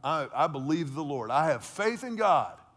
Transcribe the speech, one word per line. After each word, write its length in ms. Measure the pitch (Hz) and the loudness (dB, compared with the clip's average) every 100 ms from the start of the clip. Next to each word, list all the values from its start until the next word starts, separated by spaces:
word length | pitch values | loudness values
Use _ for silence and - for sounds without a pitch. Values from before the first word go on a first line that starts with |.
I, 160 | 135 156 | 0 -2
I, 60 | 131 120 | -2 0
I 20 | 160 | 0
believe 460 | 143 135 160 151 | 0 -2 0 -2
the 80 | 135 | -6
Lord. 280 | 147 139 110 | -4 -4 0
I 160 | 135 160 | 2 2
have 180 | 123 | 0
faith 400 | - - 214 233 | -4 -2 -2 -2
in 100 | 254 | -8
God. 440 | 220 208 156 101 - - | 0 4 4 2 -8 -20